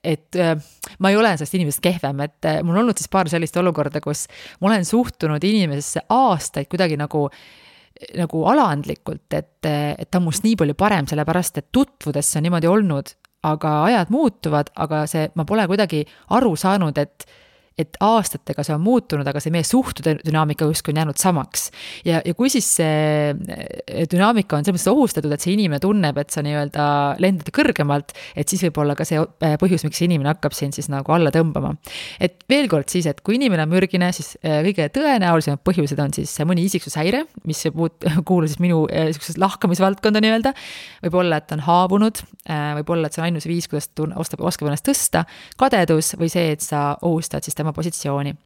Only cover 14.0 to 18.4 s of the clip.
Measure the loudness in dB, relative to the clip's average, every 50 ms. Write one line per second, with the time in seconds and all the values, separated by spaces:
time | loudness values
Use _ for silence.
14 | 2 2 0 2 2 0 0 _ -4 -2 0 0 -2 -2 _ -6 -4 -2 -2 -4
15 | -4 -2 -2 -2 -4 -2 _ -6 -2 0 0 0 2 2 2 0 0 0 0 -4
16 | -4 -6 -10 _ _ 0 2 2 4 2 2 2 2 2 2 2 2 0 0 -2
17 | -2 -4 _ _ -20 _ -20 _ _ _ _ _ _ _ _ -6 -6 _ -2 0
18 | 2 4 4 4 2 0 -6 -8